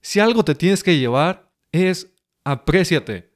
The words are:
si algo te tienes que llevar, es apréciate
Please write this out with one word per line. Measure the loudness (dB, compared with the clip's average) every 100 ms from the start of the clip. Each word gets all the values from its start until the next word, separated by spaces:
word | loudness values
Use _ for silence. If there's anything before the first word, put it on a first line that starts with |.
si | -4 0
algo | 2 2
te | 0 0
tienes | 0 0
que | 2 0
llevar, | 2 0 -2 -4 _ _ _
es | -2 0 -2 -8 _ _ _
apréciate | -8 -6 0 0 2 -2 -2 -12 -12